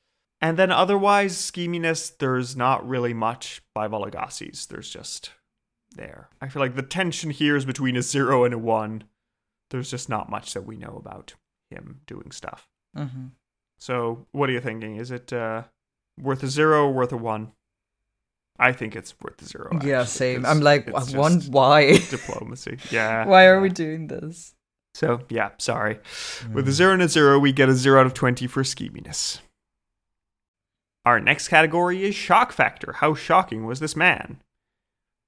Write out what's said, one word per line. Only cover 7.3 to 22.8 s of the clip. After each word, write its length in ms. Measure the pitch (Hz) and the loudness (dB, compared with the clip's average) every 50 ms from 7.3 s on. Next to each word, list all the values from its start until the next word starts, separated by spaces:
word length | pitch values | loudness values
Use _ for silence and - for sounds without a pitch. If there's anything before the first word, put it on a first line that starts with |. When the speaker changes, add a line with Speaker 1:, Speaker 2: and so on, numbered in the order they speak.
Speaker 1:
here 240 | 143 - 151 147 147 | -4 0 0 2 2
is 80 | 143 135 | 2 0
between 320 | 131 127 - 135 131 123 | -2 -4 -2 -2 -2 0
a 60 | 123 120 | -2 -2
zero 400 | - - 139 117 120 139 127 123 | -2 -2 0 2 2 4 4 2
and 80 | 123 120 | 2 0
a 60 | 117 | -2
one. 460 | 113 113 113 110 107 107 110 110 107 _ _ _ _ _ _ _ _ _ _ _ _ _ | -2 -2 -2 -2 -2 -4 -8 -12 -14 _ _ _ _ _ _ _ _ _ _ _ _ _
There's 200 | - 127 123 - | -10 -10 -8 -8
just 180 | - 123 - - | -10 -10 -8 -8
not 200 | 120 107 - - | -8 -8 -8 -8
much 260 | - 104 - - - | -10 -12 -10 -12 -12
that 80 | - 95 | -12 -12
we 100 | - 110 | -12 -16
know 200 | 113 110 - - | -16 -16 -16 -16
about 380 | - - - 98 95 - - - _ _ _ _ _ _ _ | -18 -18 -18 -18 -18 -20 -20 -20 _ _ _ _ _ _ _
him 300 | - - - - - 135 _ | -20 -20 -18 -18 -20 -20 _
doing 260 | - - 98 - - - | -18 -18 -18 -18 -18 -18
stuff. 340 | - - - - - _ _ _ _ _ _ _ | -14 -14 -14 -14 -16 _ _ _ _ _ _ _
Speaker 2:
Mm-hmm. 300 | - 147 135 127 131 131 131 127 _ _ _ _ _ _ _ _ _ | -12 -12 -10 -10 -14 -16 -18 -20 _ _ _ _ _ _ _ _ _
Speaker 1:
So, 480 | - - 127 123 117 117 117 120 - _ - | -12 -8 -6 -6 -4 -6 -6 -10 -14 _ -6
what 180 | 143 139 135 | -4 -2 -2
are 20 | 127 | -2
you 80 | 120 | -4
thinking? 360 | 123 127 110 113 110 107 107 | -4 -6 -8 -8 -10 -12 -12
Is 140 | 104 117 123 127 | -12 -12 -12 -12
it, 200 | 123 123 - 131 | -14 -12 -10 -8
uh, 320 | 120 117 110 110 113 117 - _ _ _ _ _ _ _ _ _ - | -8 -6 -6 -6 -8 -10 -14 _ _ _ _ _ _ _ _ _ -10
worth 220 | 139 135 135 131 139 | -6 -6 -4 -4 -4
a 60 | 135 | -4
zero 380 | 131 147 156 156 156 151 147 | 0 2 4 4 4 4 4
or 60 | 143 135 | 2 2
worth 200 | 131 127 123 139 | 0 -2 -2 -2
a 40 | |
one? 360 | 120 113 113 110 107 110 120 - _ _ _ _ _ _ _ _ _ _ _ _ _ _ _ _ _ _ _ _ - | -6 -6 -6 -6 -6 -8 -12 -16 _ _ _ _ _ _ _ _ _ _ _ _ _ _ _ _ _ _ _ _ 0
I 140 | 120 127 127 | 0 0 0
think 220 | - 123 110 98 | -2 -6 -10 -10
it's 200 | 113 - - - _ - | -12 -14 -16 -18 _ -18
worth 180 | - - _ | -18 -18 _
a 60 | - | -20
zero, 240 | - - - - - - 160 135 | -18 -16 -16 -10 -6 -6 -4 -2
Speaker 2:
Yeah, 180 | 143 139 127 | -2 0 0
Speaker 1:
actually, 60 | 123 | -2
Speaker 2:
same. 360 | 117 - - 131 127 127 127 131 | -2 -4 -2 -2 -2 -2 -2 0
Speaker 1:
'cause 80 | 120 139 | 2 2
Speaker 2:
I'm 60 | 156 147 | 4 6
like, 240 | 147 147 143 - - | 4 4 4 2 -2
Speaker 1:
it's 260 | - - 127 127 135 | -4 -6 -4 -4 -2
Speaker 2:
"A 40 | 135 | 0
one? 220 | 143 156 175 175 | 2 2 2 2
Speaker 1:
just 100 | 143 139 | 0 2
Speaker 2:
Why?" 460 | 127 139 131 131 147 151 147 139 - | 4 6 6 8 8 8 8 8 6
<laughs> 140 | - - - | 6 6 2
Speaker 1:
diplomacy. 640 | 131 - - - 117 113 - 113 117 127 - - - 131 | -4 -8 -8 -10 -10 -10 -10 -12 -14 -14 -12 -12 -12 -12